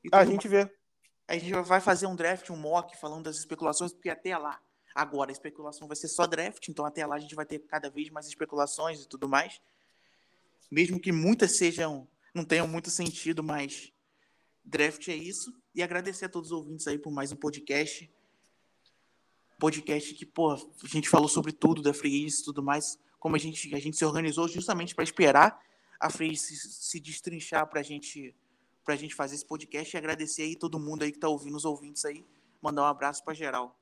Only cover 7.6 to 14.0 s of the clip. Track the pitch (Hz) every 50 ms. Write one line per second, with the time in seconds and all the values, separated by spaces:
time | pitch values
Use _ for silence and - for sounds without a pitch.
7.6 | 151 - 151 151 147 139 135 147 151 151 156 151 147 147 - - 160 151 147 147
8.6 | 143 143 - - 156 165 160 147 139 _ - 135 - 139 135 139 165 196 - -
9.6 | _ _ _ _ _ _ _ _ _ _ _ _ _ _ _ _ _ _ _ _
10.6 | _ _ 143 151 180 170 185 175 - 185 170 160 160 185 233 226 208 175 - -
11.6 | 185 170 165 165 170 156 147 135 131 _ _ _ _ _ _ 175 160 147 160 165
12.6 | 170 165 160 170 165 - - - 175 165 - - - 160 165 160 156 151 151 147
13.6 | 139 139 - - - - _ _